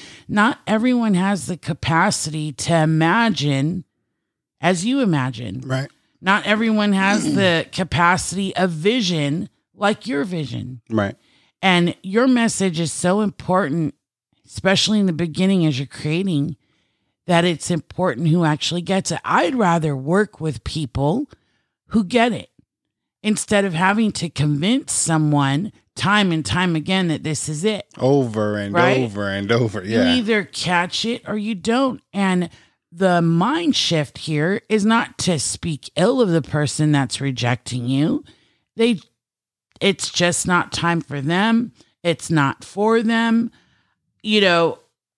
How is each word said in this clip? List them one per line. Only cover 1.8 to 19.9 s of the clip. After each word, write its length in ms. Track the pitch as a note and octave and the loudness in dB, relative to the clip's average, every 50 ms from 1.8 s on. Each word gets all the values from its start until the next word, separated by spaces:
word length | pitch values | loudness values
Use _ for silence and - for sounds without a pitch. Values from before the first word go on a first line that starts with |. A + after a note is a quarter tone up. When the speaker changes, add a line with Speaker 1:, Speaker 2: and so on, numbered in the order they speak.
| - - E3 E3 F3 G#3+ - - - D#3 D3 D#3 D3+ D3+ C#3 | -2 0 2 2 2 2 0 -2 -4 -6 -6 -6 -6 -6 -6
Speaker 1:
to 220 | - - - E3+ | -8 -2 0 2
imagine 1080 | E3 D#3 D#3 D#3+ D#3 D#3+ E3 F3 A3+ A#3 A3+ G3 - C#3+ D3 C#3 C3+ C3+ - F#3 F#3+ - - _ _ _ _ _ _ _ _ _ _ _ _ _ _ | 2 4 4 2 2 2 2 2 2 2 0 0 -2 -2 -2 0 0 0 -2 -2 -6 -8 -12 _ _ _ _ _ _ _ _ _ _ _ _ _ _
as 260 | - E3+ F#3+ E3+ F3 | -2 0 0 0 0
you 160 | A#3 C4 C#4 | -2 0 0
imagine. 600 | C4 G3+ E3 C#3+ B2+ C3 B2 A2+ B2 A2 F#2 B2+ C3 | 2 2 2 0 0 -2 -4 -8 -10 -10 -10 -10 -6
Speaker 2:
Right. 240 | C3+ C3 C3 C3+ D3 - _ _ _ _ _ | -6 -4 -6 -6 -8 -12 _ _ _ _ _
Speaker 1:
Not 260 | - F#3 G3 G#3 - | -2 0 0 0 2
everyone 480 | - G#3 G#3+ A3+ A3+ A3 G#3+ G#3 G#3 G3 | 0 0 0 2 0 2 2 2 2 2
has 420 | F#3+ F#3+ G3 G3+ G#3+ - D4+ D4 | 2 2 2 2 0 0 0 0
Speaker 2:
<clears throat> 0 | |
Speaker 1:
the 320 | F#3+ G3 F#3 E3+ E3 - - | 2 2 2 2 2 -2 -4
capacity 840 | - - F#3+ D3+ - - F3 E3+ F#3 F3+ - - E3+ F#3 G3 F#3+ - | -4 -6 -4 -2 0 2 4 4 4 2 0 -4 -6 -4 -4 -4 -2
of 160 | - F#3 F#3+ | -2 -2 -2
vision 800 | E3+ D#3 D3+ G3+ A#3 C4 A3 F3 F3+ D#3 D3 C#3+ C#3+ E3+ G#3+ - - _ _ _ _ | -2 0 0 0 2 2 0 0 0 0 0 -2 -2 -4 -6 -8 -12 _ _ _ _
like 320 | - G#3 G3+ G#3+ G#3 - G3+ | -2 -2 -2 -2 -2 -4 -6
your 160 | C4 C#4+ C#4 | -4 -4 -4
vision. 580 | F#3+ F3+ E3 D3+ B2 A#2 A#2+ G#2 A#2 B2+ A#2+ - _ | -4 -4 -6 -6 -6 -8 -8 -8 -10 -12 -16 -12 _
Speaker 2:
Right. 260 | A2+ A2 G2+ G2 - - _ _ _ _ _ _ _ _ | -2 0 0 0 -4 -8 _ _ _ _ _ _ _ _
Speaker 1:
And 340 | - F#3+ F3+ F3 F3 F3 - - | 0 2 4 4 2 0 -2 -4
your 260 | _ F#3+ F#3+ A3 B3 C4+ | _ -4 0 2 2 4
message 520 | B3+ A#3+ A#3 A3+ - - G3 F#3+ E3 D#3 | 4 4 2 0 0 0 -2 -2 0 -2
is 120 | E3+ D3 | -4 -4
so 300 | - - - F3 F#3 G#3 | -4 -2 0 0 2 2
important, 720 | G#3+ G3+ - - - - F3+ F#3 G3+ D3 C#3+ E3+ D#3+ C#3+ - _ _ _ _ _ _ _ _ _ _ | 0 -2 -4 -8 -4 0 0 0 0 0 -2 -2 -2 -4 -4 _ _ _ _ _ _ _ _ _ _
especially 540 | _ - - - F#3+ G3 - - - G#3+ G#3 | _ -18 -4 0 0 2 2 2 2 2 2
in 60 | G3+ | 2
the 80 | F#3 E3+ | 2 0
beginning 520 | D3 E3+ E3+ D3 - F#3 F#3+ G3 F#3+ E3 | 0 -4 -4 -2 0 2 2 4 4 2
as 120 | D#3 C#3+ B2 | 2 0 -2
you're 80 | C#3+ B2+ | -6 -8
creating, 720 | - - - D3+ D3+ E3+ G3+ G3 E3+ C#3+ C#3 - D#3 - _ _ _ _ _ _ _ _ _ _ _ _ _ - | -10 -8 -6 -4 -2 -2 -2 0 0 0 0 -2 -4 -10 _ _ _ _ _ _ _ _ _ _ _ _ _ 0
that 180 | F3+ E3+ E3+ | 2 2 4
it's 240 | F3+ E3+ C#3+ - - | 2 0 -2 -2 -4
important 580 | F3 D#3+ - _ - - F3+ F#3 C3 A2 E3+ D#3+ | -4 -4 -4 _ -6 -2 -2 -2 -2 0 0 2
who 140 | D#3 F3+ E3+ | 2 4 4
actually 360 | D#3 D3+ D3 - - D#3+ F3+ | 2 0 0 -2 -4 -4 -6
gets 300 | E3+ E3+ F#3+ G3 - - | -4 -2 -2 -2 -2 -4
it. 80 | E3+ - - | -6 -6 -4
I'd 320 | - D3+ A3 D#4+ F4 C#4 | 0 0 2 2 0 0
rather 400 | B3 G#3+ F3 E3+ E3+ D3+ D#3 | 0 2 2 2 2 2 0